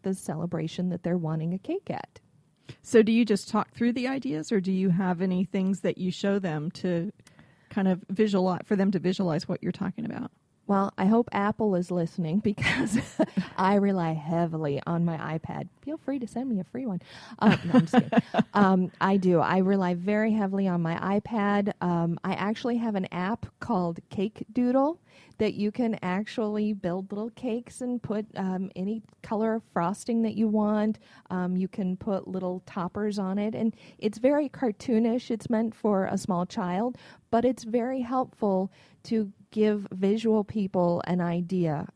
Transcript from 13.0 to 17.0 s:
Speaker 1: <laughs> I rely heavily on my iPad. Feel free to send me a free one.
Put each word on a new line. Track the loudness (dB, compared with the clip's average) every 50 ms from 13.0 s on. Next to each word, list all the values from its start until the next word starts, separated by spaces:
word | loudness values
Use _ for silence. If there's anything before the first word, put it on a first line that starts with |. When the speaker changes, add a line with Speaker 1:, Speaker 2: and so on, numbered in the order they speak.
| -2 -2 -2 -2 -2 0 0
Speaker 1:
<laughs> | -4 -4 -4 -2
I | 0 2 4 4
rely | 4 4 4 2 2 0 0 -2
heavily | -2 -2 -2 0 0 0 0 0 -2 -2 -2 -2 -2 -2
on | -2 0 0 0
my | 0 0 -2 -6 -6 -6
iPad. | -6 -6 -6 -8 -8 -8 -10 -12 _ -10
Feel | -10 -10 -8
free | -6 -6 -4 -4
to | -6
send | -6 -6 -6 -4 -2
me | -2 -4
a | -4
free | -6 -8 -8 -6
one. | -4 -6 -6